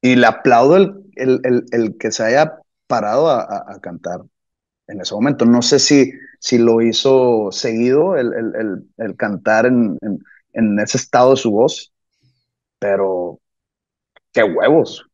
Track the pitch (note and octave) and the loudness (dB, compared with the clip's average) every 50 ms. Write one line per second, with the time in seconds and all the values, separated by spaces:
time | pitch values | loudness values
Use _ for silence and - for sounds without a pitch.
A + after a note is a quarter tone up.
0 | - B2 B2+ B2 B2 A2+ A2 - - B2+ B2 A#2 B2 C#3 E3 F#3+ G3+ F#3 G3 - | 2 2 4 4 4 4 2 2 2 4 4 6 6 6 6 4 4 2 -2 -12
1 | - - _ - B2+ C3 B2+ - B2+ C3 B2 A#2+ A#2+ - - A#2+ A2+ G#2+ - - | -20 -20 _ -6 -2 0 0 0 0 0 -2 -2 -2 -2 -4 -2 -2 -2 -4 -6
2 | - A2+ G#2+ - A2+ A2 A#2+ C#3 D#3 D#3 - - _ _ _ _ _ _ B2+ A#2 | -8 -8 -6 -4 -2 0 2 0 0 0 -4 -16 _ _ _ _ _ _ -4 -4
3 | G#2 G#2 G#2+ C3 D#3 E3 C#3 A#2 - - G2+ G2 - - G2 G2 - F2+ E2+ E2 | -2 -2 -2 0 0 0 0 -2 -2 -6 -8 -12 -10 -14 -18 -18 -16 -16 -16 -12
4 | _ E2+ F2+ F2+ - _ _ _ _ _ _ _ _ _ _ _ _ - A2 G2+ | _ -12 -12 -12 -14 _ _ _ _ _ _ _ _ _ _ _ _ -18 -16 -12
5 | F2+ - - G#2 A#2 C#3+ C#3+ - B2 A#2 A#2+ A#2+ A#2+ - D3+ C3+ - - D3 C#3+ | -12 -10 -6 -4 -2 -2 0 2 2 2 4 2 2 2 2 2 2 4 4 4
6 | C3 C3 - - - - _ _ - - - A#2+ A#2 A#2 A2+ A2+ A#2 A#2 A2 - | 2 2 -2 -16 -20 -20 _ _ -6 -2 0 2 2 4 2 2 2 0 -2 0
7 | - C3+ C3+ C3 B2+ B2 A#2+ A2 G#2+ G2 F#2 - - B2 A2+ A2+ A#2 B2 C3 C#3+ | 0 2 2 4 4 2 0 0 -2 -4 -8 -6 -8 -6 -4 -2 -2 0 2 0
8 | D#3+ F#3+ F#3+ D3+ B2 A#2 F2+ G#2 A#2 A2 - - A2 G#2+ F#2+ G2 - _ _ - | 0 0 0 -2 -2 -4 -4 -4 -6 -6 -6 -6 -6 -6 -6 -8 -12 _ _ -12
9 | A2+ G#2+ - _ - G#2+ G2+ E2+ - A2 G#2+ A2 A2+ B2 B2+ A#2+ A#2 G#2+ D#2+ C2+ | -10 -10 -6 _ -6 -6 -6 -4 -2 0 0 2 2 2 2 2 0 0 -2 -6
10 | - F#2+ G2 - - _ _ _ _ _ _ - A2+ G#2+ G2+ G2+ G#2 G#2 - - | -8 -8 -8 -8 -10 _ _ _ _ _ _ -2 -2 0 0 -2 -2 -2 -4 -6
11 | - - - B2+ B2 C3 C3+ C3 - A#2+ G#2 G#2 A2 - - - - _ _ _ | -6 0 2 2 4 4 4 2 2 -2 0 2 0 0 0 -4 -14 _ _ _
12 | _ _ _ _ _ _ _ _ _ _ _ _ _ _ _ _ - G2+ G2 F#2+ | _ _ _ _ _ _ _ _ _ _ _ _ _ _ _ _ -4 -4 -2 -2
13 | G2 F#2+ F#2+ F2+ F2 F2 D2 _ _ _ _ _ _ _ _ _ _ _ _ _ | -2 -2 -4 -6 -6 -8 -12 _ _ _ _ _ _ _ _ _ _ _ _ _
14 | _ _ _ _ _ _ _ B2+ A2+ G2+ E2 - - A#2+ D3 E3 C3 - - - | _ _ _ _ _ _ _ 0 0 0 0 0 2 4 4 4 2 0 -6 -16
15 | - _ | -20 _